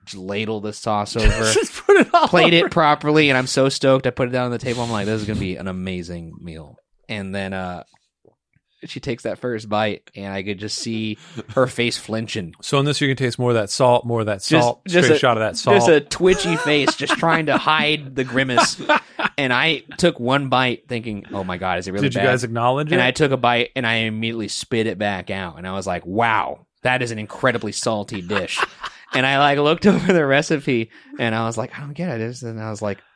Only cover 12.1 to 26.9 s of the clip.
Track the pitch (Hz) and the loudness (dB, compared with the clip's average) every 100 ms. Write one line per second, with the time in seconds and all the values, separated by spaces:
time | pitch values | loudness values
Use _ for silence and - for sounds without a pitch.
12.1 | 110 117 107 85 - - 143 143 135 143 | -6 -6 -8 -10 -14 -2 0 0 0 0
13.1 | 127 131 113 123 117 101 - 127 120 117 | 0 -2 0 0 2 0 2 4 4 2
14.1 | 117 107 98 - 156 123 - - 175 175 | -2 -2 -4 2 4 4 0 0 4 6
15.1 | 151 131 113 107 - - 202 120 151 147 | 6 4 2 0 -2 4 4 6 6 4
16.1 | - 180 185 175 160 - 147 139 - 139 | 2 2 4 0 -2 0 2 2 -2 -2
17.1 | 302 165 160 151 135 - 156 151 151 139 | 0 2 2 2 0 2 2 2 -2 -4
18.1 | 135 127 123 131 123 123 - - 302 - | -6 -2 0 2 2 2 -2 0 0 0
19.1 | - 139 - 135 123 156 147 - - 175 | -6 -6 -2 0 2 2 -2 -6 0 0
20.1 | 170 120 139 135 127 127 117 _ 120 113 | 2 0 0 2 2 2 -2 _ -8 -6
21.1 | 101 - 101 95 90 92 90 92 95 143 | -8 -8 -8 -6 -4 -2 -4 -4 -2 -2
22.1 | 120 127 127 120 117 120 131 151 139 123 | 2 2 2 -2 0 0 0 0 2 2
23.1 | 127 147 131 120 120 117 - 117 113 113 | 2 0 2 2 2 0 -2 0 0 -2
24.1 | 110 113 117 107 - - 117 110 92 104 | -2 -4 -4 -6 -8 -4 -2 -2 -2 -4
25.1 | 98 90 98 90 78 92 95 92 87 85 | -4 -6 -8 -8 -10 -8 -6 -4 -6 -4
26.1 | 98 117 110 65 71 _ _ 127 | 0 2 2 0 -8 _ _ -2